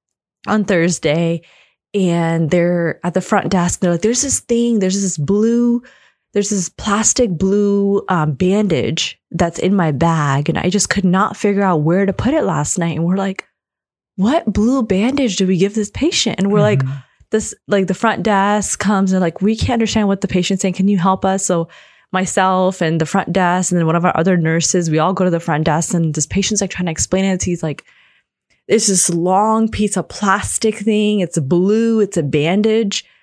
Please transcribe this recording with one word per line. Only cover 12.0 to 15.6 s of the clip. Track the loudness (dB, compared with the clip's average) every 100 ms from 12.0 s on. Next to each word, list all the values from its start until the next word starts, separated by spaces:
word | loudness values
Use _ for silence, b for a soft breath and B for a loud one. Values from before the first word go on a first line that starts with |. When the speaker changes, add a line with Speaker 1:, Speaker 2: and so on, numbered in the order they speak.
Speaker 1:
to | 0
put | 0 0
it | 0
last | 0 -2 -2 -2
night. | -4 -2
And |
we're | -2 0
like, | -2 -6 -12 _ _ _ _ _ _ -2
"What | 0 0 0
blue | 0 2 2
bandage | 0 0 2 0 -2 0
do | 0
we |
give | 2